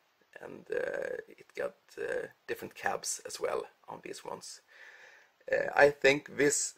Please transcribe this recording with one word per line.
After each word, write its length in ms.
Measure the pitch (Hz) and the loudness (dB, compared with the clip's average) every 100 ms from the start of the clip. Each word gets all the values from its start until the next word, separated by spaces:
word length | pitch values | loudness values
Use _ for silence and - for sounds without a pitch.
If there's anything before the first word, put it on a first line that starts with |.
| _ _ _ - | _ _ _ -16
and, 240 | - - - | -14 -14 -4
uh, 460 | - - - - - - | -2 -2 -2 -4 -6 -10
it 180 | - - - | -18 -12 -6
got, 200 | 65 - - - | -6 -8 -16 -8
uh, 300 | - - - - - | -4 -4 -4 -10 -8
different 280 | - - | -8 -8
cabs 460 | - 98 - - - - | -4 -2 -2 -4 -6 -8
as 140 | - | -4
well 240 | - 62 - _ - | -2 -2 -4 _ -16
on 120 | 110 | -12
these 220 | - - | -12 -12
ones. 360 | - - - - - - - - - - - _ - | -10 -10 -12 -16 -20 -20 -20 -20 -20 -20 -20 _ 0
Uh, 200 | - - | 0 4
I 160 | - 143 | 8 6
think 460 | - 135 147 - 113 | 8 6 4 2 2
this 380 | 143 - - | 4 4 -2